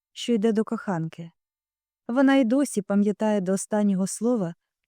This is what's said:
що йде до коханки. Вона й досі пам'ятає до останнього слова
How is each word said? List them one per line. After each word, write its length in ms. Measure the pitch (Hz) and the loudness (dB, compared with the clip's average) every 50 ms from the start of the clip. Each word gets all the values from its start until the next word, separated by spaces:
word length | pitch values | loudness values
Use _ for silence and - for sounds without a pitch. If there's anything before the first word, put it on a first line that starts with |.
| _ _ _ | _ _ _
що 200 | - - - 240 | -8 -2 0 0
йде 180 | 220 196 226 | 2 2 2
до 120 | 214 208 220 | 2 0 -2
коханки. 680 | - 233 208 - - 190 165 160 160 - - 165 165 - _ _ _ _ _ _ _ _ _ _ _ _ _ _ - | -2 -4 -6 -6 -4 -4 -4 -4 -6 -8 -14 -18 -18 -20 _ _ _ _ _ _ _ _ _ _ _ _ _ _ -4
Вона 280 | 233 262 277 269 269 | 0 2 4 4 4
й 80 | 269 269 | 4 4
досі 380 | 220 247 277 294 - - 208 | 4 2 0 0 0 -2 -4
пам'ятає 600 | 190 - 202 202 208 214 196 - 220 214 214 208 | -4 0 0 2 2 2 0 0 0 0 0 0
до 120 | 180 180 190 | 0 0 -2
останнього 540 | 196 - - - 208 208 202 196 180 196 180 | -2 -2 -2 -2 0 2 2 2 0 -2 -4
слова 480 | - - 208 240 247 226 190 165 170 - _ _ _ _ _ | -4 -4 -2 -2 0 0 -2 -4 -6 -12 _ _ _ _ _